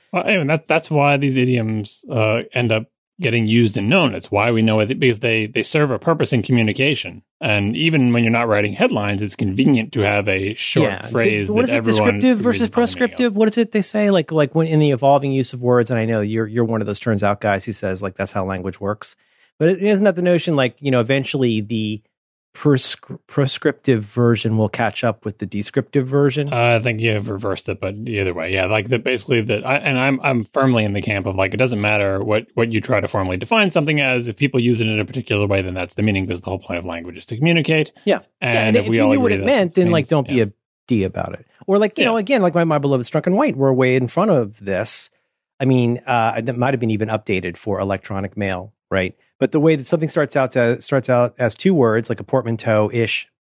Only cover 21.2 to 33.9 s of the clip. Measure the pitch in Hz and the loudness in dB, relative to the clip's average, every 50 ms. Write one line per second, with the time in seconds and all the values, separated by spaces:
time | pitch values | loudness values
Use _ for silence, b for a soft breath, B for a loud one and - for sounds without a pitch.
21.2 | 127 - - 135 131 120 110 107 101 104 117 110 110 107 107 104 - _ _ _ | -2 -2 -2 0 0 0 0 -2 -4 -4 -4 -4 -4 -4 -6 -8 -12 _ _ _
22.2 | _ _ _ _ _ _ - - - 151 139 127 - - - - _ - - - | _ _ _ _ _ _ -10 -2 2 2 2 2 2 -2 -6 -8 _ -16 -20 -20
23.2 | _ - - 147 139 135 - - - 151 - - - 139 127 107 104 101 - 123 | _ -6 -2 -2 -2 0 -2 -2 -2 -2 -2 0 0 0 0 0 0 -4 -2 2
24.2 | 120 117 117 104 - 113 110 110 107 98 - - 117 104 - - - 113 107 - | 2 2 2 2 0 0 0 0 0 0 0 -2 -2 -2 -2 -2 -2 -2 -2 -4
25.2 | - 107 - - 104 90 - 101 101 - - 139 135 - - 143 127 131 135 143 | -6 -10 -8 -8 -8 -8 -6 -6 -6 -4 -4 -4 -4 -2 -2 -2 -2 0 0 2
26.2 | 143 139 127 147 143 143 139 120 120 120 117 113 117 123 113 107 113 117 107 104 | 2 2 0 -2 -4 -2 -2 0 2 2 2 2 2 0 -2 0 0 0 0 -2
27.2 | 101 117 101 98 117 101 95 - - - 95 - 107 95 101 107 113 123 110 101 | -4 -6 -8 -6 -4 -6 -6 -6 -6 -8 -8 -6 -6 -8 -8 -8 -8 -6 -4 -2
28.2 | 98 92 87 85 80 87 95 95 92 92 110 110 101 117 127 113 - 127 127 117 | -2 -2 -2 -4 -4 -2 -2 -2 0 0 0 -2 -2 -2 -2 -2 0 -2 -2 -2
29.2 | - - 131 117 107 117 104 101 - 127 135 143 - 151 135 127 131 139 135 127 | -2 0 0 0 0 0 -2 -2 -2 -2 -2 -2 -2 -2 0 0 0 0 0 0
30.2 | - 143 131 117 104 - - 139 135 131 123 113 107 104 101 101 - 113 104 98 | 0 0 0 -2 -2 -2 -2 0 2 2 2 2 2 0 -2 -4 -2 -2 -2 -2
31.2 | 92 101 95 95 98 95 92 107 127 123 120 104 104 107 107 104 101 98 95 95 | -2 -2 -2 0 0 0 0 0 0 0 0 0 0 0 0 0 0 0 -2 -2
32.2 | 98 104 107 113 120 - - 123 117 117 110 107 - - 123 101 95 - - 104 | -2 0 -2 -2 -2 -4 -2 -2 0 0 0 -2 -2 0 0 0 0 -2 -2 -2
33.2 | 95 95 92 92 117 - 233 220 208 185 - 175 147 156 | -2 -2 -4 -4 -4 0 2 2 2 2 2 0 0 2